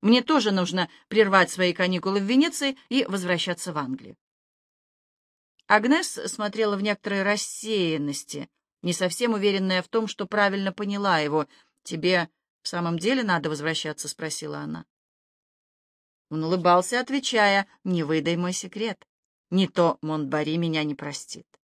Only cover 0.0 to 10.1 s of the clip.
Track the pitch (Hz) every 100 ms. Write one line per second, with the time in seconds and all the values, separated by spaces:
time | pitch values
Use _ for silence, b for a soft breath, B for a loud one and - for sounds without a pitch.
0 | 202 240 - 302 214 196 180 180 175 b
1 | b 208 208 190 180 - 180 175 185 180
2 | 190 196 196 254 320 349 277 269 B 254
3 | 262 196 180 175 180 175 - 151 135 135
4 | - - _ _ _ _ _ _ _ _
5 | _ _ _ _ _ _ _ 208 220 311
6 | 370 - - - 208 208 214 202 202 202
7 | - 196 196 208 - - 214 220 170 156
8 | 147 143 - 143 - _ _ _ 175 170
9 | 185 170 240 214 208 196 190 185 180 233
10 | 220